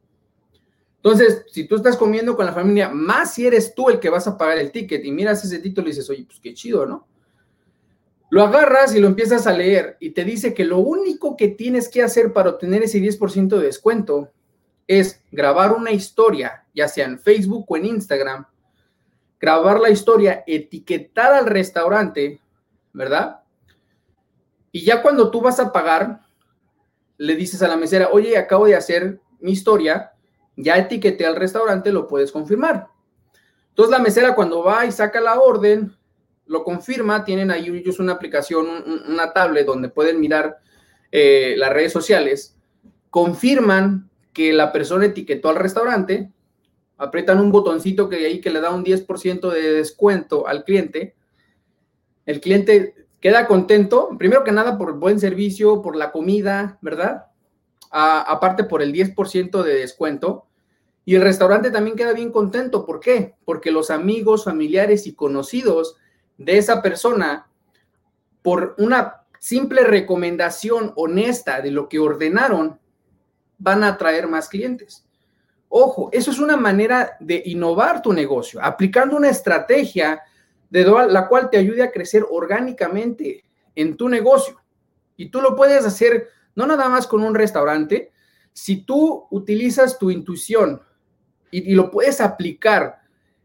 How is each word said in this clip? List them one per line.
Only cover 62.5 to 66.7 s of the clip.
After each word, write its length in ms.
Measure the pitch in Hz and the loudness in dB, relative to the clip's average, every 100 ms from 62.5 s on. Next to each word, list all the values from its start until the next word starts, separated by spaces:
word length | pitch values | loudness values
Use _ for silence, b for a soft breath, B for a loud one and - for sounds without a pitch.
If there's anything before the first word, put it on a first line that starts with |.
| 240 254 208 | -2 -4 -4
¿Por 160 | - 156 | -6 -6
qué? 340 | 240 240 - _ | 0 0 0 _
Porque 280 | - 156 165 | -8 -6 -2
los 180 | 160 156 | -2 -2
amigos, 540 | 156 185 226 208 214 | -2 -2 -2 2 0
familiares 600 | 202 156 151 185 208 208 165 | 0 -4 -2 0 2 0 -2
y 80 | |
conocidos 800 | - 143 139 139 247 - 165 165 - _ _ _ - | -6 -4 -4 -6 -4 0 0 -2 -8 _ _ _ -12
de 180 | 139 196 | 0 2
esa 240 | 196 | 2